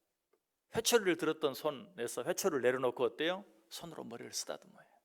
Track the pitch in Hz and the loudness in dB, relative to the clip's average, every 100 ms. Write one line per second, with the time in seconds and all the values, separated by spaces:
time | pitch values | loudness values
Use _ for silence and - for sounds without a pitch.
0 | _ _ _ _ _ _ _ - 226 240 | _ _ _ _ _ _ _ -4 4 4
1 | 190 160 156 156 151 127 156 135 107 - | 4 4 2 0 0 0 -4 -4 -8 -6
2 | 117 - 123 180 190 147 120 127 131 120 | -6 -4 -2 0 0 4 4 4 2 2
3 | 120 - 156 185 208 _ _ - 170 156 | 0 0 -2 -2 -8 _ _ -14 -12 -12
4 | 123 - 117 - - 73 - - - _ | -12 -12 -10 -8 -8 -10 -12 -20 -20 _